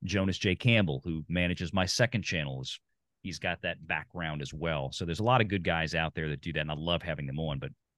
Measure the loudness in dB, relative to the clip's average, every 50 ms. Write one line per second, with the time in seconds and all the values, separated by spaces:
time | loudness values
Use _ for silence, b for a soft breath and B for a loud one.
0 | -6 -2 0 2 2 0 0 0 2 0 2 4 4 6 6 6 6 4 0 -2
1 | -2 -4 -4 -4 -4 -2 0 2 2 2 0 -2 -2 0 0 2 2 2 4 2
2 | 2 2 2 0 -2 -2 -2 -2 -2 -2 -6 -8 -8 -8 -10 -12 _ _ _ _
3 | _ _ _ _ -10 -10 -8 -4 -4 -4 -4 -2 -4 -6 -6 -6 -6 -4 -4 -4
4 | -6 -6 -6 -4 -4 -2 -2 -4 -4 -6 -6 -2 -2 0 0 0 -2 -2 -4 -4
5 | -4 -2 -2 0 4 6 6 6 4 4 0 0 2 2 2 2 2 2 2 2
6 | 2 2 0 -2 -2 -2 -2 -4 -4 -4 -2 -2 -2 -2 -4 -2 0 0 0 0
7 | 0 -4 -6 -4 -6 -4 -4 -4 -2 -2 -4 -4 -6 -8 -10 _ _ _ _